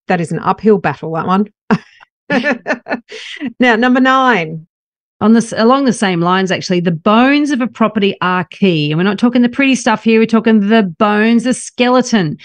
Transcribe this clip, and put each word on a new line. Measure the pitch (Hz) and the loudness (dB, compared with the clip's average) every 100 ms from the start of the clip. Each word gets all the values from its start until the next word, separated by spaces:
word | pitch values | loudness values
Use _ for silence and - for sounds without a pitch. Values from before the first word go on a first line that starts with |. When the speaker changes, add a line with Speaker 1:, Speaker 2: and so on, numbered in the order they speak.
| - | -4
Speaker 1:
that | 180 | -4
is | 160 | -4
an | 160 | -4
uphill | - 190 214 202 | -4 -2 0 2
battle, | 156 139 160 | 0 -6 -8
that | 160 165 | -6 -2
one. | 190 208 _ - 220 - _ _ _ - | -2 -2 _ -4 -4 -4 _ _ _ -4
<laughs> | 277 285 240 - 247 - 247 - - - - 277 - | -2 -2 -4 -6 -8 -8 -10 -12 -18 -16 -12 -8 0
Now, | 247 220 | 2 2
number | 254 254 | 2 2
nine. | 262 262 254 208 160 160 160 _ _ _ _ - | 2 2 2 0 -4 -10 -16 _ _ _ _ -2
Speaker 2:
On | 214 | 2
this, | 233 226 - | 2 0 0
along | 226 269 | 2 2
the | 269 | 0
same | - 196 170 | 0 -2 0
lines, | 170 185 185 | 0 0 0
actually, | 180 - 180 | -4 -2 -2
the | 175 | -2
bones | 160 214 226 262 294 294 | -2 2 2 4 2 0
of | 269 | -2
a | 247 | -4
property | - 214 214 196 190 | -2 -2 0 -2 -2
are | 180 185 - | -2 -2 -4
key. | - 196 165 147 | -2 0 0 0
And | 156 | 0
we're | |
not | 190 - | -2 0
talking | 240 247 | 0 2
the | 240 | 0
pretty | 240 269 254 | 0 0 0
stuff | 247 214 | 0 0
here. | 226 220 | 2 2
We're | 226 | 2
talking | 226 226 220 196 | 2 2 2 4
the | 226 | 2
bones, | 190 160 214 208 226 233 | 2 0 0 2 2 0
the | 233 | 0
skeleton. | - - - 247 254 247 220 160 - | -4 -6 -2 0 2 2 0 -2 -6